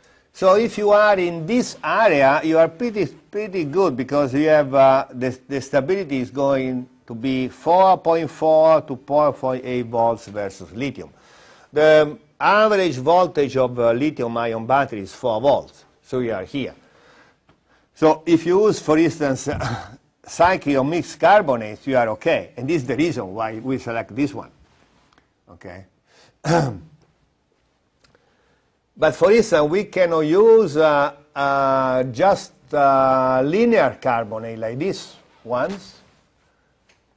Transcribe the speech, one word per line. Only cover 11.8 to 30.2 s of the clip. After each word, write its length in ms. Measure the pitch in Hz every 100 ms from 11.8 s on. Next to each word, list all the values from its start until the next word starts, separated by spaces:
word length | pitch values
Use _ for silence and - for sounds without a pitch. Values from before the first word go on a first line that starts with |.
| 156 156 151 151 _ -
average 600 | 151 202 220 202 180 127
voltage 580 | 135 180 175 156 135 131
of, 240 | 127 123
uh, 120 | 117
lithium 440 | 120 151 147 117 117
ion 300 | 117 113 113
battery 340 | 135 135 107
is 120 | 95
four 280 | - 123 110
volts, 440 | 139 110 73 _ _ _
so 180 | - 127
you 120 | 117
are 120 | 101
here. 300 | 92 139 98 - _ _ _ _ _ _ _ _ _ _ _
So 280 | - 160 156
if 220 | - 160 170
you 180 | 185 214
use, 120 | -
for 180 | - 156
instance, 520 | 165 - 147 131 143 139 131 117 -
<laughs> 340 | - _ _
cyclic 520 | - - 170 180 143 139
or 80 |
mixed 340 | 135 170 - -
carbonates, 640 | 160 208 160 120 107 104 139
you 100 | 131
are 140 | 113
okay. 420 | 107 165 131 87 -
And 120 | 131
this 140 | 170
is 40 | 123
the 100 | 120
reason 380 | 170 123 95
why 240 | 101 110 113
we 200 | 127 131
select 360 | 120 113 104
this 180 | 104 143
one. 200 | 113 - _ _ _ _ _ _ _ _ _ _
Okay. 340 | 90 95 90 95 _ _ _ _ _
<clears throat> 340 | 147 165 139 95 - _ _ _ _ _ _ _ _ _ _ _ _ _ _ _ _ _ _ _ _ -
But 160 | 156
for 160 | - 180
instance, 400 | 226 220 - 151
we 140 | 185
cannot 360 | 202 185 175 160